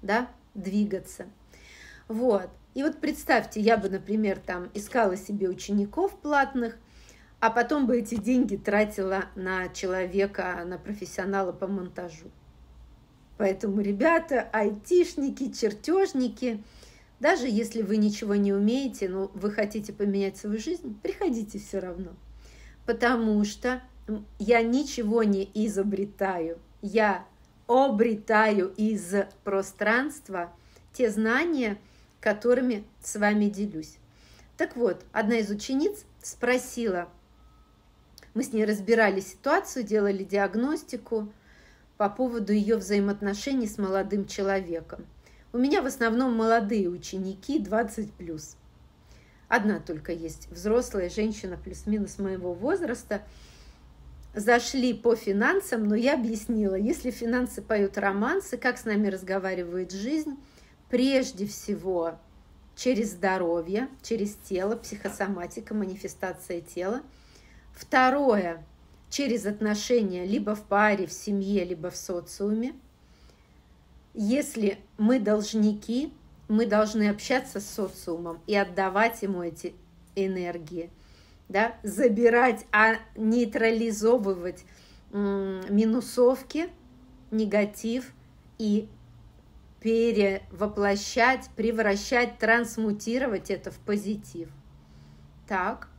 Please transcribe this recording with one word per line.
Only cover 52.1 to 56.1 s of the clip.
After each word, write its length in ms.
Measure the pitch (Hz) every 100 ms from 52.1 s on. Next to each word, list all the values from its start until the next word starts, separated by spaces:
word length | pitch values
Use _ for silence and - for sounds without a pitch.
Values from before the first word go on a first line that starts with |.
| -
моего 340 | 196 190 180
возраста. 720 | 175 226 370 330 233 - 208 - - - - - - - - - - - -
Зашли 580 | 208 240 240 269 247
по 220 | 226 233 220
финансам, 720 | - 202 247 381 - 233 208
но 100 | 214
я 180 | 247